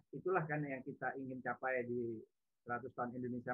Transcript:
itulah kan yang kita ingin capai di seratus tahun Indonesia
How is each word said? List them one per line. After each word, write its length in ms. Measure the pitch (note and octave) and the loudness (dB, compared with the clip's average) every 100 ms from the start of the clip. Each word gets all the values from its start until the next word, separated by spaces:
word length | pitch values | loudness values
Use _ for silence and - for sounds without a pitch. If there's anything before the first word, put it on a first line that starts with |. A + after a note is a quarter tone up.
| - | -2
itulah 320 | - F3+ F#3 D#3 | -4 2 4 4
kan 160 | D3+ | 0
yang 220 | C#3+ C3 | 0 -2
kita 320 | C3+ - B2+ C#3 | -6 -4 -2 -2
ingin 240 | C3 C3 | -6 -4
capai 480 | B2 A#2+ C3 B2+ A#2+ | -2 0 2 2 4
di 320 | A#2+ A#2 A2+ - _ _ _ | 2 2 -2 -8 _ _ _
seratus 320 | - A#2+ B2+ | -4 -2 -2
tahun 240 | - A#2+ B2+ | -2 -2 0
Indonesia 320 | B2 B2 B2 | -2 -2 0